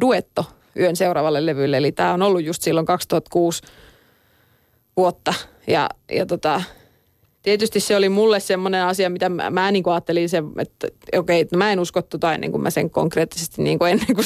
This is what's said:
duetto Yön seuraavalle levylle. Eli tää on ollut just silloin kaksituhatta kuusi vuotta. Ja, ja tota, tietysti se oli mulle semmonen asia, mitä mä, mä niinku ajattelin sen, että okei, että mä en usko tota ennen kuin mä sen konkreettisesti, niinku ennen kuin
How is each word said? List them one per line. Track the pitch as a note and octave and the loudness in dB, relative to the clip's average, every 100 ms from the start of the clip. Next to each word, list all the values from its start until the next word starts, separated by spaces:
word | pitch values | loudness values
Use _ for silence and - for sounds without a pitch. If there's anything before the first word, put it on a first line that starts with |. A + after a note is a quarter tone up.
duetto | B3 G3 - - - - _ - | 2 2 0 -6 -8 -12 _ 0
Yön | F3+ E3+ | 0 2
seuraavalle | F#3 E3 D#3 D3 D#3+ | 0 2 0 0 0
levylle. | C#3 C#3 C#3 | 0 0 2
Eli | C#3+ | 0
tää | C3 F3+ | 0 0
on | F3 | 2
ollut | G3 F#3 | 2 2
just | D#3 E3 | 0 -4
silloin | - E3 D#3+ | 0 0 2
kaksituhatta | F3+ - E3+ - | -2 0 -2 0
kuusi | F3 E3+ E3 - - - _ _ _ _ _ _ _ _ _ _ - | 0 2 0 -10 -20 -20 _ _ _ _ _ _ _ _ _ _ 0
vuotta. | F#3 F3 - - - _ - | 0 0 -6 -6 -8 _ -2
Ja, | E3 - - - | -2 -2 -6 -6
ja | - F#3 | -4 -2
tota, | E3+ D#3 D3+ F3+ - _ _ _ _ _ _ | -2 0 -2 -4 -12 _ _ _ _ _ _
tietysti | - G3+ A3 G#3 | -2 0 0 -2
se | - G#3 | 0 2
oli | G3 | 2
mulle | G3 A3 G3+ | 4 4 2
semmonen | - F#3 F#3+ F#3 | 0 -2 0 0
asia, | F3+ F#3 F#3 | 0 0 -2
mitä | F3+ F#3 | 0 -2
mä, | F3 D3+ | -2 -2
mä | F3+ F#3+ | 0 0
niinku | G3+ F3+ | 0 0
ajattelin | E3+ F3 E3+ E3+ | -2 0 -2 0
sen, | E3+ D3+ - | -2 -4 -6
että | - _ - - - - | -8 _ -10 -10 -4 -2
okei, | F3 E3+ | 2 2
että | D#3+ F3 | 2 0
mä | G#3 | 0
en | G3 | 0
usko | F3 F3+ | -2 -4
tota | E3+ D#3+ E3 | -6 -4 -2
ennen | D#3 D3 | -2 -4
kuin | D3 | -4
mä | C#3+ | -2
sen | D#3 E3 | -2 -2
konkreettisesti, | - E3+ E3 E3 - E3 - | -2 -2 0 -2 -4 -10 -4
niinku | D3+ D#3+ F3 | -2 0 2
ennen | G3 A3 | 2 0
kuin | G#3 | 0